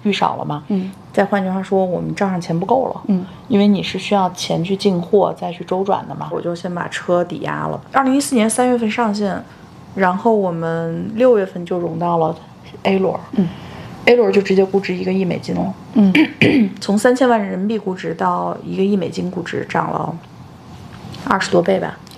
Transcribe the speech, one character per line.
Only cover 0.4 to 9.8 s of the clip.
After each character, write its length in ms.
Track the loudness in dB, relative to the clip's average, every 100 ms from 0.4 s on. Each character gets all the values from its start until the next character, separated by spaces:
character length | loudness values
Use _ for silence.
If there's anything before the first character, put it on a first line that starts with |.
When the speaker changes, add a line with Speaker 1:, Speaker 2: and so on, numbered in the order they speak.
| -4
Speaker 1:
嘛。 180 | -6 -2
Speaker 2:
嗯。 240 | -2 -4 -10 -4
Speaker 1:
再 120 | 0 2
换 180 | 0
句 60 | 0
话 120 | -4
说， 220 | 0 0
我 160 | 0 -2
们 140 | -4 -2
账 140 | -2
上 100 | -2
钱 180 | -2 -2
不 60 | 0
够 220 | 0 0
了。 80 | -4 0
Speaker 2:
嗯。 180 | 0 -2 -12 0
Speaker 1:
因 100 | 4
为 100 | 4
你 140 | 4
是 160 | 0 -6
需 160 | 0
要 160 | 0 0
钱 320 | -2 -4 -2
去 120 | -2 0
进 260 | 0 0
货， 320 | 2 2 2
再 180 | 0 -8
去 120 | -8
周 200 | -6 -2
转 240 | 0 -2 -2
的 60 |
嘛。 160 | -10 -6
我 80 | -6
就 160 | -4 -6
先 180 | -6
把 140 | -6 -8
车 340 | -6 0 0
抵 160 | 0 -4
押 280 | -6 -4 -4
了。 140 | -6 -2
二 120 | 0
零 120 | 2 2
一 60 |
四 140 | 2 2
年 120 | 2
三 220 | 2 2
月 80 | 2
份 120 | 0
上 240 | 0 0
线， 300 | 0 -2 -4 -8 -20 -20 -20